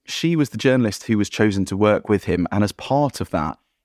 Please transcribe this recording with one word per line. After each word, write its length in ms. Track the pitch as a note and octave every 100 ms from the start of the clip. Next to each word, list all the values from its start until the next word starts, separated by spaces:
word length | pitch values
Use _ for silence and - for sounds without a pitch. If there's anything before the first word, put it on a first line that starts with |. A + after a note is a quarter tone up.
she 320 | - - E3 E3
was 140 | C#3
the 80 | A2
journalist 460 | C3+ B2+ A2 -
who 120 | - G#2+
was 140 | G2+
chosen 340 | - G#2+ G2 F#2+
to 100 | G2
work 340 | G#2+ G#2 -
with 140 | G2+
him, 220 | - F2 F2
and 120 | G2+
as 100 | G#2
part 500 | - - C#3 C#3+ -
of 80 | F#2
that 260 | F2 D2+ - _ _